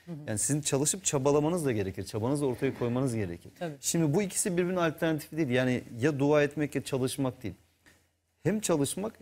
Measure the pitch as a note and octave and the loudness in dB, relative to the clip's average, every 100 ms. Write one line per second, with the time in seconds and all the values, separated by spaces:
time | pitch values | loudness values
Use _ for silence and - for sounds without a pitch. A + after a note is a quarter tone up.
0 | - D#3+ D3 G#2+ - D3 D3 C3+ D3 - | -14 -10 -6 -2 0 0 0 0 0 0
1 | - D3 C3+ D3 D3+ F3+ C#3+ A2 F#2+ F#2+ | 0 0 4 4 2 0 0 0 -2 -4
2 | F#2+ A2 A2+ C#3+ C#3+ A#2+ C#3 - B2 A#2+ | -6 -2 -2 0 0 0 -2 -2 -2 0
3 | C3+ A2+ F#2+ F2 - - F3 C#3+ - E3+ | 0 -2 -4 -6 -12 -10 -10 -6 -2 2
4 | D#3 D#3+ G3+ - G#3+ F3 F3+ F3+ E3 D#3+ | 2 2 0 -2 -2 0 0 0 0 0
5 | E3 D#3+ - D#3 D3+ B2+ B2+ B2 - A#2 | 0 -2 -4 -2 2 2 2 0 -4 0
6 | C#3 C#3+ C#3+ D3+ D3 D3+ D3 C#3+ - C3+ | 0 4 4 6 4 0 -2 -2 -4 -2
7 | B2+ - C3 B2+ G2+ E2+ _ _ - _ | -2 0 -2 -2 -10 -10 _ _ -20 _
8 | _ _ _ _ - G#3+ G#3 D#3+ C#3 - | _ _ _ _ -2 0 2 2 2 -2
9 | G#3+ - | -8 -8